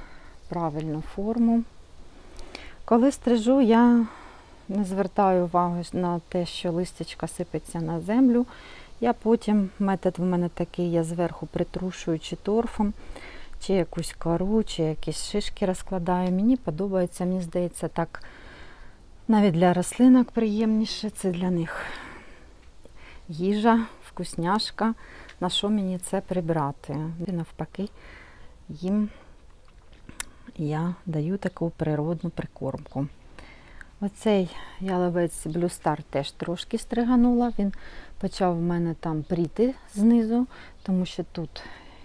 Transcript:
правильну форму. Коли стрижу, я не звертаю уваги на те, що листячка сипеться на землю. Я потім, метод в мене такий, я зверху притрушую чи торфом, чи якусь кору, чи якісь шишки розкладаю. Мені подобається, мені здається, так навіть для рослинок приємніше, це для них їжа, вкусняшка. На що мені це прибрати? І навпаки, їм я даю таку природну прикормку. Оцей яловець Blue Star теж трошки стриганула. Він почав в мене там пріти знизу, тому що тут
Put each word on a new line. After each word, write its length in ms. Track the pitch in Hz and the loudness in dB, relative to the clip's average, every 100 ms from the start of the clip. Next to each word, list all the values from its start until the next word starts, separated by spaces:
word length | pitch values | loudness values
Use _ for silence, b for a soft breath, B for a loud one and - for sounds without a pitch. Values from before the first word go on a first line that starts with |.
| B B B B - | B B B B -8
правильну 520 | 170 165 147 160 151 - - | -4 -2 -2 -4 -4 -6 -6
форму. 480 | 208 233 233 233 226 - - - B B B B B B B B - | -2 2 4 4 0 -10 -20 -20 B B B B B B B B 2
Коли 260 | 233 277 | 4 4
стрижу, 500 | - 240 233 220 277 | 2 2 2 4 6
я 440 | 226 226 240 240 220 B B B B B B | 6 8 8 6 2 B B B B B B
не 140 | 196 | -2
звертаю 600 | 185 190 196 - 196 180 | -2 0 0 4 4 4
уваги 400 | 175 175 175 175 170 | 4 2 2 0 -4
на 260 | 180 175 175 - | -2 0 -2 -2
те, 160 | 180 170 | -4 -4
що 260 | - 180 | -4 -2
листячка 560 | 170 180 - 165 - 165 | -2 -4 -6 -10 -8 -8
сипеться 540 | - 175 156 - 170 | -6 -6 -6 -6 -6
на 200 | 160 165 | -4 -4
землю. 440 | 175 233 262 240 247 B B B B B | 0 4 6 4 0 B B B B B
Я 120 | 233 | 0
потім, 560 | 226 220 233 - 214 190 - | 0 2 2 4 2 2 0
метод 340 | 196 190 185 175 | 0 2 0 0
в 60 | |
мене 260 | 180 175 175 | 0 2 0
такий, 420 | - 175 - 175 | -2 -6 -2 0
я 120 | 170 | 0
зверху 420 | 165 170 170 - 156 | 0 -2 -4 -4 -6
притрушую 760 | 170 170 - 185 - - 160 | -4 -2 -2 -6 -6 -4 -4
чи 160 | - 170 | -4 -6
торфом, 580 | 196 220 233 - 208 - B B B B B B | 0 0 0 0 -2 -2 B B B B B B
чи 140 | - | 0
якусь 400 | 190 165 175 160 | 2 2 -2 -8
кору, 500 | - 165 170 190 214 | -4 -2 0 2 0
чи 200 | - - | 0 0
якісь 400 | 160 156 - - | -2 -2 -4 -6
шишки 420 | - 208 - - 190 | -4 -4 -2 -2 -2
розкладаю. 640 | 180 - 190 170 180 185 | -2 -4 -4 0 0 2
Мені 260 | 185 220 262 | 2 4 2
подобається, 680 | - 156 196 190 180 - 180 | 0 -4 0 0 0 -2 -2
мені 160 | 185 | -2
здається, 460 | 170 180 175 - 165 | -2 -2 -2 -4 -6
так 360 | - 165 - B B B B B B B B B - - | -2 -4 -4 B B B B B B B B B -8 2
навіть 260 | 214 202 | 6 6
для 200 | 165 180 | 6 4
рослинок 580 | 175 175 - 254 254 240 | 4 0 6 8 8 6
приємніше, 800 | 233 220 208 220 220 220 - 214 | 0 0 2 2 2 0 -4 -6
це 220 | - 190 | -2 -2
для 180 | 175 185 | 0 0
них 360 | 175 165 - B B B B B B B B - - - B B B B | 0 -2 -6 B B B B B B B B -20 -20 -20 B B B B
їжа, 580 | 156 185 208 226 226 220 B - | -2 0 4 6 4 2 B -14
вкусняшка. 880 | - 175 - 170 214 - - 220 - B B B B | -10 -8 -2 0 2 0 -2 -2 -2 B B B B
На 100 | 180 | -4
що 200 | - 202 | 0 0
мені 280 | 214 185 180 | 0 0 -4
це 240 | - 196 | -2 -4
прибрати? 760 | - 180 165 160 143 - - 147 160 165 170 | -2 -2 0 0 0 -4 -6 -6 -4 -6 -4
І 40 | |
навпаки, 580 | 170 160 - 160 - 202 B B B B B B B - | -4 -6 -8 -8 -6 -8 B B B B B B B -16
їм 400 | 151 180 214 208 B B B - - - - - - - - - B B - | -6 -2 0 0 B B B -20 -20 -20 -20 -20 -20 -18 -12 -12 B B -6
я 380 | 151 151 170 175 180 | -4 -2 -4 -6 -6
даю 320 | 156 156 196 | -4 -2 -2
таку 320 | 185 - 165 | -4 -4 -6
природну 600 | - 151 151 156 170 170 | -2 -2 0 -2 -2 -6
прикормку. 800 | - 165 - 131 139 147 135 147 - B B B B B B B B | -6 -10 -6 -6 -6 -8 -6 -6 -8 B B B B B B B B
Оцей 480 | 202 - 220 202 175 B B B | -8 -2 2 2 2 B B B
яловець 680 | 190 180 180 175 170 - 156 | -2 0 2 2 0 -2 -4
Blue 360 | 165 175 - | -2 -2 -2
Star 200 | 165 151 - | -2 -2 -2
теж 220 | 139 143 | -4 -4
трошки 460 | - 170 175 - 233 | -6 -6 -6 -4 -6
стриганула. 760 | - 233 240 254 240 240 240 226 | -4 0 4 6 6 4 2 0
Він 140 | 202 - B B B B | -2 -2 B B B B
почав 380 | 190 - 180 170 | -6 0 0 2
в 40 | |
мене 320 | 170 175 170 | 0 0 0
там 300 | 156 165 156 | -2 -4 -4
пріти 520 | 147 170 165 - 247 262 - | -2 -2 0 2 0 0 -8
знизу, 540 | 202 226 233 220 233 254 B B B | 2 6 6 4 0 0 B B B
тому 220 | - 185 180 | -2 0 0
що 180 | - | -4
тут 400 | 170 - 160 - B B B B | -8 -8 -10 -10 B B B B